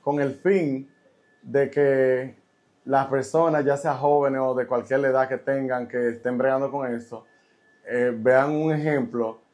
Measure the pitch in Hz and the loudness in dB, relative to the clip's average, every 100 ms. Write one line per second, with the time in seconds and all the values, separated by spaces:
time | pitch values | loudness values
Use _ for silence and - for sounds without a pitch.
0 | - 147 139 135 185 196 156 131 135 _ | -2 -2 -2 -2 2 2 2 -4 -8 _
1 | _ _ _ _ - 139 135 143 143 135 | _ _ _ _ -2 0 0 2 2 4
2 | 131 127 131 - _ _ _ _ - 135 | 4 2 -2 -14 _ _ _ _ -2 0
3 | 135 135 131 160 165 156 139 143 160 131 | 2 -2 0 2 2 2 0 0 -2 0
4 | 143 147 139 135 131 127 120 123 117 135 | 2 2 2 0 -2 -2 -2 -4 0 0
5 | 139 131 131 131 - 135 131 127 120 123 | 2 2 0 -2 -4 -4 -2 -4 -4 -2
6 | 120 117 123 123 131 135 135 139 131 117 | -2 -2 -4 0 0 0 -2 -4 -6 -8
7 | 117 113 _ _ _ _ _ _ - 120 | -10 -18 _ _ _ _ _ _ -6 -2
8 | 123 113 117 131 143 151 160 151 156 147 | 0 0 4 4 2 0 0 0 0 -2
9 | 117 120 110 110 _ | -2 -4 -4 -6 _